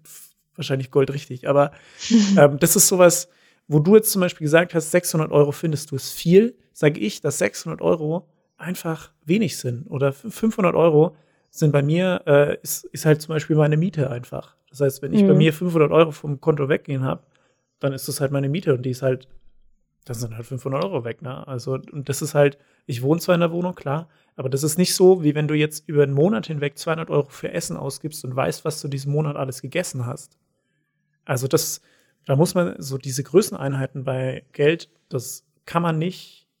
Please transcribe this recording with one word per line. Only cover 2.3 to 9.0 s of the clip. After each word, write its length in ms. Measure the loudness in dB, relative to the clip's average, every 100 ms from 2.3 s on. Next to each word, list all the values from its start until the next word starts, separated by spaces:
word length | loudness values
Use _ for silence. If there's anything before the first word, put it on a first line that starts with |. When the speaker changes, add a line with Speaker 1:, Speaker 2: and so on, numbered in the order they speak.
| 6
Speaker 1:
ähm, 220 | 6 4
das 160 | 2 2
ist 120 | 2
sowas, 420 | 6 6 4 -4 _ _ _ 0
wo 120 | 2
du 160 | 6 6
jetzt 160 | 6
zum 100 | 0
Beispiel 240 | -2 -2 2
gesagt 300 | 2 2 -2
hast, 160 | 0
sechshundert 400 | 0 0 -2 0
Euro 200 | 2 2
findest 380 | 0 -4 -4 -6
du 60 | -10
es 160 | -10
viel, 440 | -6 4 6 6 -2 _
sag 280 | 0 0 2
ich, 220 | -4 -4
dass 180 | -6 -2
sechshundert 420 | -4 -4 -10 -4
Euro 460 | 0 0 -2 -6 -8 _ _ _
einfach 540 | -10 -8 -8 -10